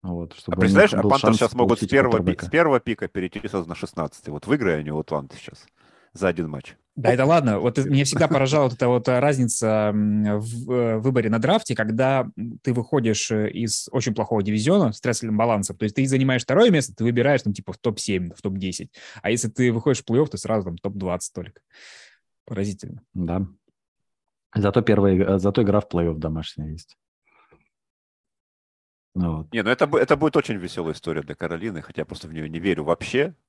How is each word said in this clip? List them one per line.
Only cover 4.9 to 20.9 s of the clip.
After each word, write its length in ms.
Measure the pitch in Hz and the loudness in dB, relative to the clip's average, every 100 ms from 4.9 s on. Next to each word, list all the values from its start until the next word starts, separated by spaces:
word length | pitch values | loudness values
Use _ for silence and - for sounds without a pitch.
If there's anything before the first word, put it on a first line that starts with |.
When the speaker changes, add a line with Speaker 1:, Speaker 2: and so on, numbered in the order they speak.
Speaker 2:
у 80 | 76 | -6
Атланты 380 | - 76 69 - | -4 -6 -6 -18
сейчас 280 | - - _ _ _ _ _ | -20 -20 _ _ _ _ _
за 140 | 87 95 | -2 -2
один 220 | 85 80 | 0 -6
матч. 240 | 71 - - _ - | -8 -14 -20 _ -2
Speaker 3:
Да 140 | 113 | 0
это 120 | 123 | 2
ладно. 360 | 135 165 131 101 | 4 4 4 2
Вот 180 | 120 120 | 0 0
Speaker 2:
Интересно. 160 | 139 | 0
Speaker 3:
меня 100 | 139 | 2
всегда 240 | 139 135 156 | 2 2 2
поражала 360 | 147 135 151 | 2 2 2
вот 80 | 131 | 2
эта 140 | 120 123 | 2 2
вот, 180 | 123 120 | 2 2
э, 120 | 127 | 2
разница, 680 | 143 135 120 - 110 107 107 | 2 2 0 0 0 2 0
м, 460 | 104 104 104 107 104 | 0 0 0 0 -2
в, 300 | 113 117 123 | -4 -10 -4
э, 260 | 123 117 110 | 0 0 0
выборе 320 | 123 123 110 | 0 0 0
на 80 | 113 | 0
драфте, 360 | 131 214 - 113 | 2 0 0 -4
когда, 520 | 107 113 131 135 127 - | -2 0 2 2 -2 -8
м, 220 | 117 113 | -12 -6
ты 120 | - | -4
выходишь, 560 | 123 117 147 113 104 - | -2 0 0 0 0 -2
э, 180 | 107 107 | -2 -2
из 380 | - 113 - - | -4 -4 -6 -4
очень 200 | 127 117 | -4 -2
плохого 280 | 110 107 110 | -4 -2 -2
дивизиона 500 | 101 107 117 202 139 | 0 0 2 2 2
с 60 | 101 | 0
отрицательным 380 | 123 113 113 107 | -4 -4 -2 0
балансом. 380 | 117 107 98 - | 2 2 -2 -4
То 80 | |
есть 100 | 107 | -4
ты 100 | 117 131 | 0 0
занимаешь 360 | 131 131 127 | 2 2 0
второе 280 | - 147 233 | 2 4 6
место, 240 | 160 - - | 4 0 -2
ты 80 | |
выбираешь, 380 | 117 120 127 139 | 0 2 2 2
там, 100 | 107 | 0
типа, 180 | 95 - | -6 -10
в 60 | - | -6
топ-семь, 540 | 123 - - 92 87 | -6 -4 -4 -4 -4
в 80 | - | -8
топ-десять. 480 | 101 95 95 92 - - - - | -8 -6 -6 -8 -14 -18 -20 -8
А 80 | 101 | -2
если 180 | 113 113 | -2 -2
ты 240 | - 123 | 0 0
выходишь 300 | 113 147 123 | 2 0 -2
в 20 | - | 0
плей-офф, 160 | 117 151 | 0 0
ты 80 | 101 | -4
сразу 280 | - 110 90 | -2 -2 -2
там 100 | 85 | -8
топ-двадцать 540 | 101 | -8